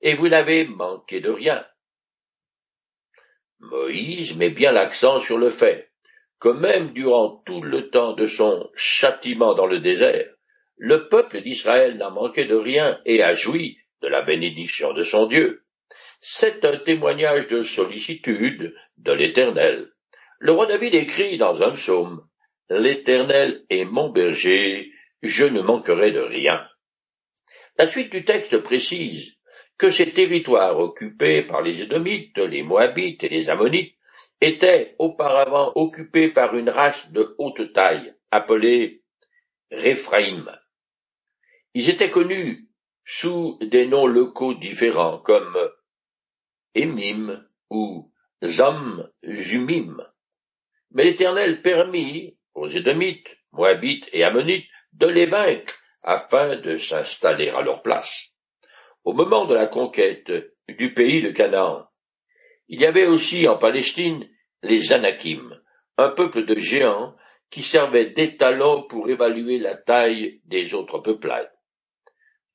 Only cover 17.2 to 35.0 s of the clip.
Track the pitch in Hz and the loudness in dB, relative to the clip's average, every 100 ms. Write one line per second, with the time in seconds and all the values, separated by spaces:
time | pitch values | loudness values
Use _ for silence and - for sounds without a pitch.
17.2 | 151 143 107 117 110 - 92 104 - 160 | 0 0 -2 -4 -4 -4 -4 -4 -12 -8
18.2 | 127 101 127 - 85 - _ _ 69 71 | -4 -2 -2 -4 -12 -14 _ _ -2 0
19.2 | 78 120 120 71 78 64 - _ _ _ | 0 2 2 2 0 0 -8 _ _ _
20.2 | _ - 156 165 214 202 240 170 - - | _ -4 2 2 2 0 0 0 0 -4
21.2 | 202 170 98 85 104 - - 90 87 80 | -2 0 0 2 0 -2 -2 0 -2 -8
22.2 | - _ _ _ - 95 127 139 - 127 | -20 _ _ _ -4 0 2 0 2 2
23.2 | 139 139 135 - - 92 92 123 151 110 | 4 2 2 -2 -4 -4 -2 -4 -2 2
24.2 | 87 78 92 95 98 98 95 - _ _ | 2 2 2 4 2 -4 -10 -20 _ _
25.2 | 110 104 139 107 95 120 - 87 104 - | -6 2 2 2 0 0 2 2 2 0
26.2 | 64 - 71 85 - _ _ _ _ _ | -4 -2 -2 -2 -6 _ _ _ _ _
27.2 | _ _ _ - - - 160 262 247 185 | _ _ _ -20 -6 0 0 0 -6 -6
28.2 | - 214 - 107 - 123 - 175 135 78 | -2 -2 0 -2 0 -2 -2 -8 -10 -12
29.2 | - _ _ - _ - 190 185 160 185 | -16 _ _ -20 _ 0 2 4 0 2
30.2 | 180 170 147 110 92 80 87 - 107 - | 2 2 2 4 4 2 -2 -4 -12 -2
31.2 | - 76 76 80 82 85 110 156 175 202 | 2 2 0 -2 -2 -4 -4 -4 -2 -6
32.2 | - - 90 71 76 98 123 - 180 - | -8 -4 -4 -4 0 2 2 0 -6 -6
33.2 | - 80 78 87 117 175 170 _ _ - | -6 -4 -2 0 0 0 -6 _ _ -20
34.2 | - - 156 156 180 165 113 - | -12 -2 0 2 4 4 2 -4